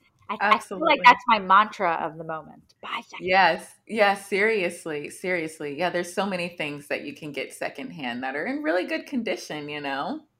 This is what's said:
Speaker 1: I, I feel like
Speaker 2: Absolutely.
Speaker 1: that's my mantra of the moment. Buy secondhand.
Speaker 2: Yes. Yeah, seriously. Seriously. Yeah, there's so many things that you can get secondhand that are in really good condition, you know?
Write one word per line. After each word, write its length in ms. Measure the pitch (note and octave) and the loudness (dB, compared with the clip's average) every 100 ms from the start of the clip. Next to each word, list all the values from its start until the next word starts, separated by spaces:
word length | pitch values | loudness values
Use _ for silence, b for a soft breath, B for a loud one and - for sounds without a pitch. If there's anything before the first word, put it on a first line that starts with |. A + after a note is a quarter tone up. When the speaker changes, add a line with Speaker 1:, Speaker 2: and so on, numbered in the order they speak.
| _ _ - | _ _ -10
Speaker 1:
I, 60 | G#3 | -2
I 20 | |
feel 120 | G3+ | 2
like 60 | G#3 | 2
Speaker 2:
Absolutely. 460 | - G3 E4 D4 A#3+ | 0 -2 2 4 6
Speaker 1:
that's 180 | A#3+ - | 6 6
my 120 | A3 | 2
mantra 540 | F#3+ F#3+ G#3+ - F#3 E3 | 6 6 6 2 0 0
of 160 | D#3+ D#3 | -2 -6
the 60 | |
moment. 500 | D#3+ D#3+ D3 - _ _ | -8 -8 -10 -20 _ _
Buy 200 | - - - | -10 -10 -10
secondhand. 240 | - F3+ | -8 2
Speaker 2:
Yes. 420 | F#3 F3+ F3+ - - - | 6 6 4 -4 -20 -4
Yeah, 280 | A3 G3+ G3 | 4 4 4
seriously. 960 | - G3 G#3+ A3 F3 F3+ E3 D3+ D3 | 0 2 2 2 0 -4 -6 -6 -8
Seriously. 680 | - F#3 F3+ D#3 - D3+ C#3+ | -8 -2 -2 -2 -6 -8 -2
Yeah, 120 | F3 | 0
there's 240 | F3 F3 | 0 -4
so 120 | - G3 | -2 -2
many 240 | F#3 F3 | -2 -4
things 380 | F3 D#3 D3 D3 | -6 -6 -6 -6
that 160 | C#3+ | -6
you 100 | C#3+ | -6
can 180 | C#3+ D3+ | -12 -10
get 200 | C#3+ - | -8 -8
secondhand 680 | - - - C3+ E3+ B2+ A#2+ | -8 -8 -8 -12 -10 -8 -6
that 120 | C3 C#3+ | -6 -4
are 100 | F#3 | -4
in 180 | C#4+ | -4
really 220 | D4+ F4 E4 | 0 0 0
good 200 | D#4+ D#4+ | -6 -6
condition, 640 | C4 A3+ D#4+ - D#3 D3 | -4 -4 -4 -6 -10 -8
you 120 | D3 | -8
know? 400 | C#3+ C#3 D#3+ D4+ - _ | -6 -4 -4 -8 -12 _